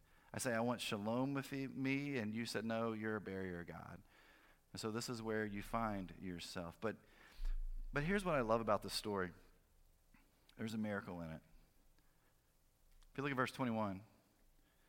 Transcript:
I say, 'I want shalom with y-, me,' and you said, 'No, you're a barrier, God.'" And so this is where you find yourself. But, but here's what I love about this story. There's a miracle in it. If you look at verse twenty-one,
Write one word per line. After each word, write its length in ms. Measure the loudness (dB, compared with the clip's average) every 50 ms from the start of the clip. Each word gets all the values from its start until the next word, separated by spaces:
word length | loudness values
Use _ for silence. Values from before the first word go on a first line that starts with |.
| -20 -20 -20 -20 -16 -8 -6
I 60 | -2
say, 140 | 0 2 2
'I 80 | 4
want 200 | 4 2 2 0
shalom 540 | 0 -2 -2 0 0 2 2 2 2 2 0
with 160 | 0 -2 -2
y-, 160 | -4 -4 -4 -4 -2
me,' 440 | 0 2 2 2 2 2 0 0 0
and 140 | 0 0 0
you 140 | 0 -2
said, 180 | 0 0 0 0
'No, 280 | 2 2 2 2 2 0
you're 240 | 0 0 0 0
a 40 | 0
barrier, 440 | -2 -2 -2 -2 -2 -2 -2 -4 -6
God.'" 340 | -6 -8 -10 -10 -12 -14 -14 -16 -20 -20 -20 -20 -20 -20 -20 -20 -20 -20 -20 _ _ -10
And 80 | -6
so 120 | -4 -2 -2
this 160 | -2 -2 -2
is 120 | -4 -4
where 240 | -2 0 2 2 2
you 180 | 0 -2 -4 -4
find 520 | -2 0 0 2 2 0 -2 -4 -6 -8 -8 -6
yourself. 540 | -6 -6 -6 -8 -6 -6 -6 -6 -6 -6 -2
But, 140 | -2 -2 -2 -2 -8 -20 -20 -20 -20 -16 -6 -2 0 2 2 2 0 -2 -4 -4 -6 -2 -2
but 120 | 0 2
here's 200 | 2 2 2 2
what 120 | 4 4
I 60 | 4 6
love 180 | 6 6 6
about 240 | 6 4 4 4 2
this 100 | 0 -4
story. 360 | -2 0 0 2 2 2 0 -2 -8 -16 -20 -20 -20 -20 _ -20 -20 -20 -20 -20 _ _ -20 -20 -20 -20 -20 _ _ _ -18 -8 -6
There's 160 | -4 -2 -2
a 40 | -2
miracle 420 | 0 0 -2 -2 -4 -4 -6 -6 -6
in 100 | -6 -8
it. 80 | -10 -12 -16 -20 -20 -20 -20 _ -20 -20 -20 -20 -20 -20 -20 -20 _ _ _ _ _ _ _ _ _ _ _ _ _ -20 -20 -20 -20 -20 -10
If 80 | -6 -4
you 60 | -2
look 80 | 0 2
at 40 |
verse 140 | 2 2 2
twenty-one, 520 | 0 0 0 2 2 2 2 2 0 -4 -8 -12 -20 -20 _ _ _ _ -20 -20 -20 -20 -20 _ _ _ _